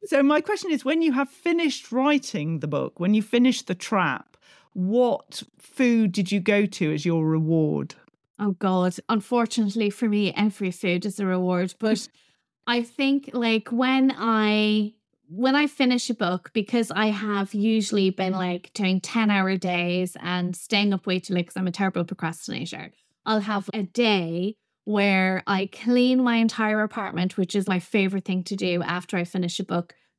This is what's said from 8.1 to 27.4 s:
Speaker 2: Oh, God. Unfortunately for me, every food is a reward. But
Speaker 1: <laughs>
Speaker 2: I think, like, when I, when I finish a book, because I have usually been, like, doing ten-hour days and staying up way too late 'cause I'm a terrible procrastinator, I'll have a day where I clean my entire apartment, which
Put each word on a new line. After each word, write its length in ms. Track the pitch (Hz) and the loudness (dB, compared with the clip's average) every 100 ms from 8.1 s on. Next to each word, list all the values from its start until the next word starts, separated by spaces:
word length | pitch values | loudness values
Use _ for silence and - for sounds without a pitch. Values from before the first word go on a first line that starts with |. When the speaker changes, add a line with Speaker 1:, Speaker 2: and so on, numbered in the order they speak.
| _ _ - | _ _ -6
Speaker 2:
Oh, 140 | 208 | -4
God. 440 | 185 196 185 180 - - | -2 0 2 0 -2 -4
Unfortunately 800 | 220 - 240 226 - 208 214 208 | -4 0 0 0 0 -2 0 -2
for 200 | 202 226 | -2 0
me, 240 | 208 196 - | 0 0 0
every 360 | 208 - 190 | -2 -2 -6
food 340 | 180 190 175 208 | -4 -2 -2 -4
is 160 | 196 | -4
a 40 | 196 | -2
reward. 480 | 185 180 180 180 - | 0 0 0 -2 -2
But 300 | 214 220 - _ _ _ | -2 -2 -4 _ _ _
Speaker 1:
<laughs> 300 | _ _ - | _ _ -2
Speaker 2:
I 140 | 240 | -2
think, 460 | 233 - 269 277 277 | -2 -2 0 0 -2
like, 380 | 247 233 226 - | -2 0 0 0
when 440 | 233 254 262 262 - | 0 2 4 2 2
I, 760 | 226 220 214 214 214 214 208 - _ _ - | 0 2 2 2 2 2 0 -6 _ _ -14
when 260 | 175 254 277 | -2 2 2
I 120 | 294 | 2
finish 420 | - 254 247 - | 2 2 2 0
a 40 | |
book, 380 | 233 180 180 - | -2 -2 -2 -4
because 380 | 220 202 240 214 | -4 0 0 0
I 160 | 196 214 | 0 0
have 460 | 202 214 202 196 | 0 -2 -2 -2
usually 560 | 208 214 220 202 208 190 | 0 2 2 2 2 2
been, 240 | 185 185 | 0 -2
like, 380 | 190 180 180 - | -2 -2 -4 -8
doing 260 | - 190 185 | -2 0 0
ten-hour 560 | - 233 220 202 190 190 | 0 0 2 4 2 0
days 640 | 180 180 175 180 180 - | 0 0 0 0 -2 -6
and 340 | 175 180 180 | -4 -2 -2
staying 380 | 180 - 208 202 | -6 -2 0 2
up 140 | 196 - | 0 -2
way 120 | 185 | -4
too 120 | - | -2
late 140 | 180 175 | -4 -4
'cause 80 | - | -4
I'm 120 | 185 | -4
a 40 | |
terrible 320 | 170 190 180 | -2 -2 -2
procrastinator, 880 | 170 190 165 165 - - 170 - 170 - _ _ - | -4 -4 -8 -8 -8 -8 -8 -10 -14 -20 _ _ -2
I'll 140 | 214 | -2
have 300 | 202 208 196 | 0 -4 -4
a 100 | 214 | -6
day 720 | 190 - 233 202 165 170 190 - _ _ | -4 0 2 2 0 -2 -4 -6 _ _
where 580 | - 208 202 190 185 185 - | -4 2 4 4 2 0 -2
I 200 | 196 190 | -2 -2
clean 540 | - 220 247 247 254 | -4 0 4 4 4
my 120 | 247 233 | 2 2
entire 460 | 226 - 214 214 | 2 2 0 0
apartment, 540 | 214 - 196 - 185 | -2 -4 -6 -2 -2
which 180 | - | -2